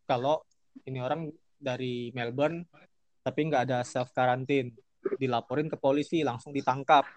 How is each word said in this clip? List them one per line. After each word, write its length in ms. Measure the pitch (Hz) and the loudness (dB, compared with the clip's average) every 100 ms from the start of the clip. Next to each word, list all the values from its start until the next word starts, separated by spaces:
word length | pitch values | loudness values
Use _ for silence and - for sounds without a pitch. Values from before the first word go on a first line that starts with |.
| - | -2
kalau 400 | 127 135 156 - _ _ - - | 0 2 0 -4 _ _ -20 -10
ini 160 | 131 | -6
orang 320 | 127 151 156 156 _ _ | -4 -4 -4 -12 _ _
dari 560 | 139 123 127 123 120 | -6 -4 -4 -4 -6
Melbourne, 560 | 123 120 127 151 170 175 - - _ _ _ 131 | -4 -4 0 0 -2 -10 -20 -20 _ _ _ -4
tapi 240 | 131 156 | -2 0
nggak 160 | 139 123 | 2 2
ada 160 | 123 | 0
self 320 | 123 131 127 | -2 -4 -2
quarantine. 640 | - 127 127 131 139 123 117 _ _ - 131 | 0 2 2 0 0 0 -8 _ _ -6 -2
Dilaporin 560 | 131 117 - 127 156 | 0 -2 -2 -4 -4
ke 40 | - | 0
polisi, 440 | 139 143 147 165 | 2 2 0 0
langsung 320 | 147 120 151 | 0 -2 -6
ditangkap. 560 | 143 139 131 139 147 - | -4 0 -2 6 6 6